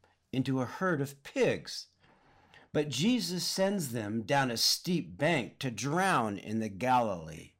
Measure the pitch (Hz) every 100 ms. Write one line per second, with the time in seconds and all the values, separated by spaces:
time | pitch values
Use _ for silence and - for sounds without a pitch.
0 | _ _ - 127 131 131 123 - 185 151
1 | 139 - - 277 196 95 - - - _
2 | _ _ _ _ _ - - 156 147 120
3 | 202 247 170 180 - - 196 202 139 117
4 | 104 113 107 139 127 113 - - 165 175
5 | - 87 165 156 98 - 131 104 135 170
6 | 190 151 110 98 - 110 110 95 127 127
7 | 113 90 78 80 85